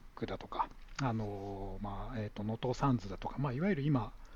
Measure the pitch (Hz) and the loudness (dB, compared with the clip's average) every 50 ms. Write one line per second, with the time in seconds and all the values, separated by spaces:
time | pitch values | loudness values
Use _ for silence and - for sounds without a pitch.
0 | - - - - - 107 95 - - - - - - - - - - - - - | -10 -14 -6 -6 -4 -4 -4 -6 -6 -6 -2 -2 -2 -2 -4 -8 -14 -10 -4 0
1 | 139 127 113 113 110 104 101 101 98 101 98 98 98 95 92 95 101 101 98 101 | 0 2 2 2 0 -2 -2 -4 -4 -4 -4 -4 -4 -4 -4 -4 -4 -4 -4 -4
2 | 101 107 127 113 104 104 - - 104 104 113 113 - 127 127 - - 139 127 117 | -4 -4 -2 -2 -2 -2 -4 -2 -2 -2 0 0 0 0 2 4 6 6 6 4
3 | - 98 92 - - - - - 143 147 117 135 170 208 202 143 135 151 147 127 | 2 -2 -6 -4 -4 -4 -2 -2 0 0 0 2 2 4 4 4 4 6 6 4
4 | 104 101 - - - - - | 4 0 -4 -10 -12 -8 -6